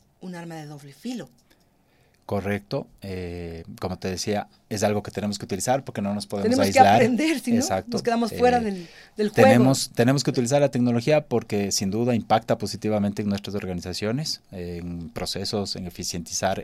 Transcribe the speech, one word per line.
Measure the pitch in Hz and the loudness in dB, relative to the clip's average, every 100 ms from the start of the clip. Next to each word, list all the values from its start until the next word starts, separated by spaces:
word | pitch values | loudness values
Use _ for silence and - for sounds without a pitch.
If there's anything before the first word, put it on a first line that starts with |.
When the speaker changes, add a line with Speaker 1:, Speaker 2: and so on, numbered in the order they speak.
| _ _ | _ _
Speaker 1:
un | 180 175 | -14 -12
arma | 165 160 | -12 -12
de | 151 | -12
doble | 151 143 | -16 -18
filo. | - 233 247 - _ _ _ _ _ _ _ _ _ - | -14 -10 -10 -12 _ _ _ _ _ _ _ _ _ -6
Speaker 2:
Correcto. | 101 95 101 - 139 - _ | -4 -2 -4 -4 -6 -6 _
Eh, | 98 92 87 87 85 82 82 104 | -10 -8 -8 -8 -10 -10 -14 -8
como | 95 90 | -8 -6
te | 98 | -6
decía, | 90 - 104 - _ - | -4 -2 -4 -4 _ -10
es | 107 | 0
algo | 104 104 | 0 0
que | - | -4
tenemos | - 104 101 | -6 -4 -4
que | - | -6
utilizar | 95 - 135 | -4 0 0
porque | 135 - | -2 -6
no | 101 | -4
nos | 101 98 | -4 -4
podemos | 101 98 | -4 0
Speaker 1:
Tenemos | 254 - | 2 2
que | - | 6
Speaker 2:
aislar. | 196 220 | 8 8
Speaker 1:
aprender, | 247 247 311 285 | 4 2 0 0
si | - | 0
no, | 233 | 0
Speaker 2:
Exacto. | - 190 208 | 0 -2 -2
Speaker 1:
nos | - | -4
quedamos | - 233 233 | -2 0 -2
fuera | - 247 247 | 2 4 4
Speaker 2:
Eh, | |
Speaker 1:
del, | 220 190 170 - - - | 0 -6 -10 -18 -18 -4
del | 214 | -2
juego. | - 107 | 6 8
Speaker 2:
tenemos, | 120 127 135 - | 8 6 4 -2
tenemos | - 117 143 | 2 4 4
que | - | 2
utilizar | 131 120 143 | 0 2 4
la | 139 | 2
tecnología | 131 123 117 117 151 - | 2 2 2 2 2 2
porque, | 117 107 104 98 | -2 0 -2 0
sin | - 98 | 0 0
duda, | 107 120 120 | 0 0 0
impacta | - 110 - 113 | 2 0 2 -2
positivamente | 101 101 107 107 101 101 | -2 -6 -2 0 0 -2
en | 104 | -2
nuestras | 98 101 101 | -2 -4 -8
organizaciones, | 92 90 90 87 104 127 156 - _ | -6 -8 -8 -6 -4 -4 -4 -8 _
en | 98 87 87 87 87 80 | -12 -8 -8 -8 -10 -10
procesos, | - 90 - 98 107 98 95 | -8 -8 -6 -4 -4 -4 -6
en | 90 | -10
eficientizar, | - 92 87 82 - 95 98 | -10 -8 -8 -8 -4 -2 -4